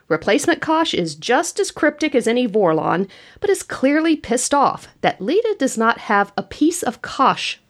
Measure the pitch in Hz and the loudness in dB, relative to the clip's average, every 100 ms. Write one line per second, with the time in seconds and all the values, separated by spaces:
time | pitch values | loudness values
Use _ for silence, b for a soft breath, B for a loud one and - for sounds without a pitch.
0 | - - - 285 330 320 - 320 320 - | -4 -2 2 2 2 0 0 0 0 -2
1 | 165 147 - 254 339 - 392 - 302 302 | -4 -6 0 0 0 -4 -4 0 0 0
2 | 311 269 220 240 247 208 180 156 - 165 | 0 0 2 0 0 2 2 2 0 -2
3 | 196 B B B 403 370 - - 269 294 | -2 B B B -2 -2 -4 -2 2 2
4 | 320 302 - 254 - 285 247 - - _ | 2 0 -2 -4 0 2 2 -2 -10 _
5 | 170 - 190 370 466 403 262 220 226 - | -2 -2 0 0 0 0 -2 0 0 0
6 | - 202 202 - - - 302 - - - | 0 0 0 -4 -8 0 0 0 -4 -6
7 | - - 247 170 - - | -8 0 0 0 -4 -8